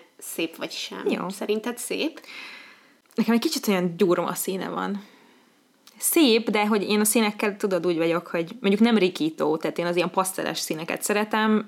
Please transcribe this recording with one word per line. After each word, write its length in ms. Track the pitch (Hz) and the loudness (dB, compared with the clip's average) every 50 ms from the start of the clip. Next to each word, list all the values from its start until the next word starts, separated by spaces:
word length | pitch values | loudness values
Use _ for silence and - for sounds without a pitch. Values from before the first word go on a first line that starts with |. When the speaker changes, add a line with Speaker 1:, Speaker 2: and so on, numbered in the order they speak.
| - _ _ | -12 _ _
Speaker 1:
szép 380 | - - - - - 165 160 - | -18 -16 -10 -6 -6 -6 -6 -6
vagy 160 | - 147 160 | -8 -10 -10
sem. 320 | - - - - 196 - - - | -8 -10 -10 -10 -10 -6 -4 -4
Speaker 2:
Jó. 200 | 233 - 175 175 | -2 -2 -4 -6
Speaker 1:
Szerinted 480 | 196 - 226 214 214 220 214 247 240 | -8 -6 -4 -2 -2 -2 -4 -6 -8
szép? 440 | - - - - 185 226 320 - - - - - - - - - - - - - - _ _ _ _ _ _ _ | -8 -8 -6 -4 -4 -4 -4 -6 -10 -18 -20 -18 -18 -18 -18 -18 -20 -20 -20 -20 -20 _ _ _ _ _ _ _
Speaker 2:
Nekem 180 | - 220 - 233 | 0 2 2 2
egy 60 | 226 | 2
kicsit 280 | 226 330 - 269 - | 2 0 -2 -2 0
olyan 260 | 220 196 180 180 180 170 | 0 0 2 0 0 0
gyurma 360 | 170 208 170 180 180 170 - 180 | 2 2 4 4 2 0 -2 -4
színe 360 | - - - 185 190 175 175 | -4 -4 -4 -4 -4 -6 -6
van. 340 | - - 190 185 202 196 - - - - - _ _ _ _ _ _ _ _ _ _ _ _ - - | -6 -4 -4 -4 -4 -6 -10 -14 -20 -20 -20 _ _ _ _ _ _ _ _ _ _ _ _ -20 -10
Szép, 520 | - - - - 339 311 240 220 233 220 - | -6 -2 2 4 6 6 6 6 4 4 2
de 180 | 214 214 214 | 2 2 2
hogy 220 | 214 220 208 175 - | 2 2 2 2 2
én 100 | 208 208 | 2 2
a 60 | 214 | 2
színekkel, 520 | 214 - 240 220 208 208 - 226 208 196 | 4 4 4 2 2 0 -2 -2 -2 -2
tudod, 280 | 208 - 202 185 170 165 | -2 -2 -2 0 0 0
úgy 120 | 180 175 | 0 0
vagyok, 300 | 160 165 165 165 175 170 | 2 2 2 0 0 -2
hogy 280 | - - 170 170 165 - - | -4 -4 -4 -4 -4 -6 -2
mondjuk 220 | - 196 196 208 | 0 2 4 6
nem 160 | 220 240 233 | 6 6 6
rikító, 600 | 214 220 180 185 - 151 160 156 - 147 151 156 | 4 4 2 2 0 -2 -2 -2 0 0 0 0
tehát 200 | 160 - 156 151 | 0 -2 -4 -2
én 80 | - 170 | -2 -2
az 100 | 175 175 | 0 2
ilyen 160 | 175 165 180 | 2 0 2
paszteles 480 | - 190 185 185 - - - - 170 - | 0 -2 -2 -2 -2 -4 -4 -4 -4 -4
színeket 420 | - - 170 156 170 - - - - | -4 -6 -6 -6 -6 -6 -6 -4 -2
szeretem, 640 | - 208 208 208 208 - 220 220 220 214 214 214 | -2 0 0 0 0 0 2 2 2 2 2 0